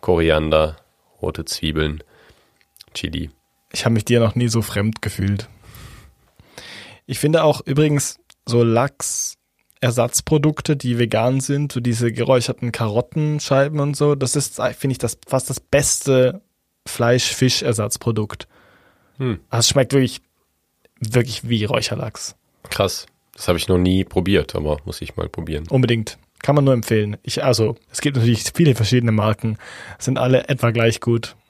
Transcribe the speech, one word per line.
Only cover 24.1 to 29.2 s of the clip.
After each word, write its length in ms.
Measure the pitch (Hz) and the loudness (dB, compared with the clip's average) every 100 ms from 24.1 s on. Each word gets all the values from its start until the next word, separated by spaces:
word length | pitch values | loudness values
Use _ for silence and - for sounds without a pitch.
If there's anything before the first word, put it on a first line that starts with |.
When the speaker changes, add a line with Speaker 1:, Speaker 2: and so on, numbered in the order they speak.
| - 90 98 - - | -2 0 -2 -2 -6
Speaker 1:
aber 220 | 76 73 - | -4 -4 -6
muss 160 | - | -12
ich 140 | 76 - | -10 -8
mal 140 | 82 | -8
probieren. 360 | - 80 76 82 | -8 -8 -8 -2
Speaker 2:
Unbedingt. 480 | 131 127 117 107 - _ _ | 0 2 0 -2 -10 _ _
Kann 120 | - 147 | 0 2
man 100 | 139 | 4
nur 80 | |
empfehlen. 440 | 127 110 110 104 104 | 2 2 0 0 -6
Ich, 200 | - - | -8 -2
also, 320 | 139 120 113 - _ | 0 2 0 -2 _
es 100 | - | -4
gibt 160 | 147 135 | -2 2
natürlich 260 | 117 113 - | 2 2 -2
viele 200 | - 165 120 | 2 4 4
verschiedene 360 | 107 123 117 | 2 2 2
Marken. 460 | 110 | 2